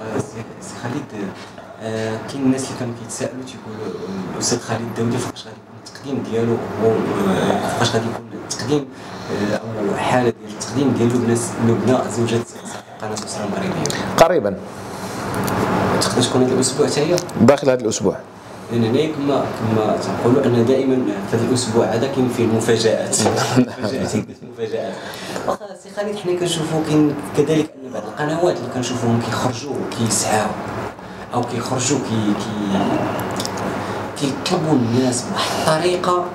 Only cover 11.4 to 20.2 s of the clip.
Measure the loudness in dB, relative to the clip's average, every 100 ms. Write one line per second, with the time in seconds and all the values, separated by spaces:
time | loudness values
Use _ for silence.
11.4 | 0 0 2 4 4 2 2 0 0 0
12.4 | -2 -10 -12 -14 -16 -12 -8 -6 -6 -6
13.4 | -4 -4 -2 -2 -2 -2 -2 6 8 8
14.4 | 2 -2 -8 -12 -12 -10 -8 -6 -4 -2
15.4 | 0 0 2 2 2 2 2 2 2 4
16.4 | 4 4 2 2 2 4 2 2 0 4
17.4 | 6 6 6 4 2 2 0 0 -8 -16
18.4 | -16 -16 -4 0 2 2 2 0 0 0
19.4 | 0 -2 0 2 2 0 -2 0